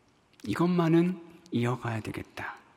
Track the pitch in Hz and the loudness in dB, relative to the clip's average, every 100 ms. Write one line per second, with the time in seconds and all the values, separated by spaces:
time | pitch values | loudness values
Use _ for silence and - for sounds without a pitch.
0 | _ _ _ _ - - 175 175 165 165 | _ _ _ _ -6 0 2 2 4 4
1 | 175 185 - - - 120 120 123 120 113 | 4 0 -10 -20 -6 -2 0 -2 -4 -6
2 | 104 - - - - - - | -6 -8 -10 -12 -12 -12 -20